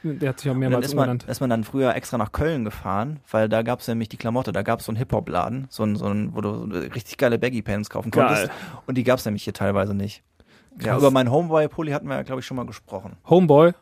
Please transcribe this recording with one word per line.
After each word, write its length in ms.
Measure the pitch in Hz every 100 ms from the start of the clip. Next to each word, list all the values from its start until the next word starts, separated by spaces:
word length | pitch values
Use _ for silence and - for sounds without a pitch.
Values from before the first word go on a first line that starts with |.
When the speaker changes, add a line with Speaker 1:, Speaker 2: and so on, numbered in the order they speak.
Speaker 1:
der 280 | 165 135 139
hat 100 | 127
sich 100 | 143
auch 40 | 131
Speaker 2:
Und 60 |
dann 80 | 131
Speaker 1:
mehrmals 160 | 123 127
Speaker 2:
ist 80 | 143
man, 80 | 131
Speaker 1:
umbenannt. 220 | 120 -
Speaker 2:
ist 80 | 117
man 80 | 131
dann 140 | 113
früher 320 | 107 135 131
extra 240 | 123 - 120
nach 140 | 104
Köln 320 | - 151 156
gefahren, 560 | 107 - - 98 127 151 -
weil 180 | 110 110
da 140 | 110
gab's 240 | 117 123 -
nämlich 220 | 117 110
die 80 | -
Klamotte, 340 | 117 120 123
da 120 | 98
gab's 240 | 107 113 -
so 40 |
einen 60 | 113
Hip-Hop-Laden, 720 | 131 107 85 85 - 127 135
so 140 | -
ein, 100 | 107
so 120 | 104 101
ein, 280 | 104 107
wo 60 | 110
du 240 | 104 110 113 90 65
richtig 260 | 123 - -
geile 200 | 127 117
Baggy-Pants 500 | 127 123 107 101 107
kaufen 220 | - 113
konntest. 380 | 151 127 107 95
Speaker 1:
Geil. 20 | - - - -
Speaker 2:
Und 100 | 127
die 60 |
gab's 200 | 120 127
nämlich 200 | - 104
hier 100 | -
teilweise 400 | - 98 101 98
nicht. 300 | 101 101 - _ _ _ _ _ -
Ja, 80 | 110
Speaker 1:
Krass. 40 | 113
Speaker 2:
über 100 | 139
meinen 180 | 131 123
Homeboy-Pulli 640 | 143 170 160 151 - 156
hatten 160 | 143 143
wir 80 | 135
ja, 60 |
glaub 160 | 131 131
ich, 60 | -
schon 100 | 131
mal 100 | 120
gesprochen. 460 | 110 - 98 101 - -
Speaker 1:
Homeboy? 420 | 170 175 143 170 175